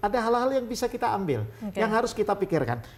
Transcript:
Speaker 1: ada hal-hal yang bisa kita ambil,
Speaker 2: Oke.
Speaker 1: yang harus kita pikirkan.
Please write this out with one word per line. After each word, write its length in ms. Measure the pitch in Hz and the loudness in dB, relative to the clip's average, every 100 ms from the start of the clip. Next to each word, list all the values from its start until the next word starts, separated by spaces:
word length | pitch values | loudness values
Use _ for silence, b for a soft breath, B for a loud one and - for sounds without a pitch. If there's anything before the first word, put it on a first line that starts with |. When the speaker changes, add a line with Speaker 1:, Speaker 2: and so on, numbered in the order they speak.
Speaker 1:
ada 160 | 208 240 | 0 2
hal-hal 400 | 226 240 262 269 | 2 2 2 0
yang 80 | 233 | -2
bisa 240 | 226 233 | -2 -2
kita 240 | 247 240 202 | 0 0 0
ambil, 320 | 180 117 107 B | 0 0 -2 B
Speaker 2:
Oke. 160 | 208 196 | -8 0
Speaker 1:
yang 80 | 214 | 2
harus 240 | 220 240 | 2 0
kita 240 | - 208 202 | 0 0 0
pikirkan. 480 | 185 160 120 117 B | 2 2 2 -2 B